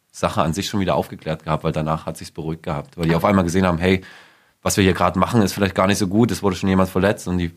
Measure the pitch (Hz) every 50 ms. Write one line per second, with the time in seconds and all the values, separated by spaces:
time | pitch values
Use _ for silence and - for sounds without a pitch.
0 | _ _ _ - - 82 - 107 85 85 80 95 98 - - 101 95 87 67 143
1 | - - - - - 78 78 - - 80 78 78 - 80 76 80 78 78 80 80
2 | - - 80 - - - - - 76 80 80 80 - 87 78 71 69 - - 87
3 | 85 82 82 82 85 104 101 98 87 85 82 95 92 90 85 80 90 92 95 90
4 | 90 - - - - - _ _ _ _ _ _ - 92 - 107 98 95 87 -
5 | 95 90 87 92 90 85 - 117 101 92 - - 101 95 - 101 95 95 101 98
6 | 104 90 98 107 123 107 95 82 98 101 92 - - 95 95 95 95 90 - 95
7 | 92 101 107 - - 90 90 90 87 85 -